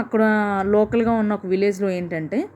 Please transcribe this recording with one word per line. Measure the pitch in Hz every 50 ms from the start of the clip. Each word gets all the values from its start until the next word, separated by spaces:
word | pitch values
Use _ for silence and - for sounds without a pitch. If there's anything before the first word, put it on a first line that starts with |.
అక్కడ | 220 - - 214 220 214 214 214 208 202 202 196 190
లోకల్గా | 202 208 208 214 208 233 233 226 226 233 220
ఉన్న | 214 208 208
ఒక | 202 -
విలేజ్లో | 180 185 190 196 202 196 185 202 196
ఏంటంటే | 185 180 180 170 175 160 160 147 190 247 370 415 -